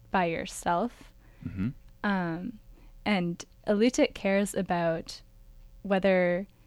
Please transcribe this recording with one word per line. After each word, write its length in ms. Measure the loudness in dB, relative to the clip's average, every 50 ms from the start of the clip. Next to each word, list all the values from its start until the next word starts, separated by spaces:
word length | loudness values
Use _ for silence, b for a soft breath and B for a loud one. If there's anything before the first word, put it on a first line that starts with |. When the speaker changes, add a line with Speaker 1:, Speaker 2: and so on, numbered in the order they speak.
| -10 -2 0
Speaker 1:
by 140 | 2 2
yourself. 880 | 2 0 -2 -6 -8 -8 -6 -2 0 0 0 0 -2 -4 -8 -20 -20 -20 -20 B B B B B
Speaker 2:
Mm-hmm. 260 | -10 -6 -4 -4 -4 -4 -8 -14 -20 -14 -6 -4
Speaker 1:
Um, 480 | -2 -2 0 -2 -2 -4 -6 -8 -10 -12 -12 -16 -20 b b b b b b -4
and 400 | -2 0 0 0 -2 -4 -6 -10 -18 -20 -8 -2
Alutiiq 480 | 0 2 4 4 4 4 4 2 2 2
cares 400 | -2 -2 0 2 2 2 0 -2
about 680 | -4 -2 0 0 0 0 0 -2 -2 -6 -10 -14 -18 -18 -20 -20 -20 -20 -20 -20 -20 -20 -20 -20 -10 -4
whether 640 | 0 0 2 4 4 4 4 4 4 2 0 -2 -6 b b b